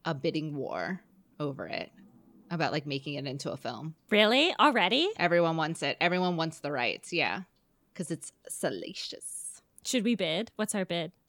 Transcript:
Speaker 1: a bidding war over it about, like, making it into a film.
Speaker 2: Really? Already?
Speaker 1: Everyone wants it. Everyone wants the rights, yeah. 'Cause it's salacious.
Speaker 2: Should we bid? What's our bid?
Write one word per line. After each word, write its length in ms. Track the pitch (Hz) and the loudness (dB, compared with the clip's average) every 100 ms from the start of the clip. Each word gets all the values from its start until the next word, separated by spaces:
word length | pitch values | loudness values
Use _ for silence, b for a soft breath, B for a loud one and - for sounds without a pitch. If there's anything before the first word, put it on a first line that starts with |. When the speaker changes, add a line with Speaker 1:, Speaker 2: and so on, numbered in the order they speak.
| - | -4
Speaker 1:
a 100 | 143 | -2
bidding 400 | 165 165 156 143 | 0 0 -2 -4
war 440 | 131 85 85 185 _ _ _ - | -4 -4 -4 -6 _ _ _ -6
over 280 | 147 139 85 | -6 -4 -6
it 240 | - - - - - _ - - | -6 -8 -14 -20 -20 _ -20 -8
about, 220 | 170 139 | -2 0
like, 160 | 151 143 | -2 -2
making 260 | 135 143 | -6 -4
it 140 | 143 139 | -6 -6
into 240 | 135 147 | -6 -6
a 60 | - | -6
film. 360 | 117 117 156 - - | -6 -8 -8 -10 2
Speaker 2:
Really? 460 | 208 214 254 330 - | 4 6 6 4 6
Already? 480 | 277 233 185 254 359 440 | 4 6 4 4 2 2
Speaker 1:
Everyone 380 | 175 175 165 165 | 4 4 4 2
wants 280 | 156 175 | 0 0
it. 140 | 139 - | -2 2
Everyone 340 | 170 180 180 170 | 2 2 2 0
wants 260 | 160 - | -2 -4
the 100 | 143 | -4
rights, 420 | 139 120 - - | 0 0 -2 -4
yeah. 300 | 170 117 101 185 _ _ _ _ | 0 0 0 -8 _ _ _ _
'Cause 160 | - 175 | -8 -6
it's 220 | - - - - | -6 -8 -18 -14
salacious. 1120 | - 165 95 - 190 - - - - - - _ _ - | -4 -4 -4 -8 -10 -10 -12 -12 -12 -12 -14 _ _ -2
Speaker 2:
Should 180 | 254 | 0
we 120 | 208 226 | 2 2
bid? 360 | 170 165 233 - | 2 -2 -4 -4
What's 180 | 214 | -4
our 120 | 202 185 | -2 -2
bid? 260 | 170 165 - | -2 -4 -8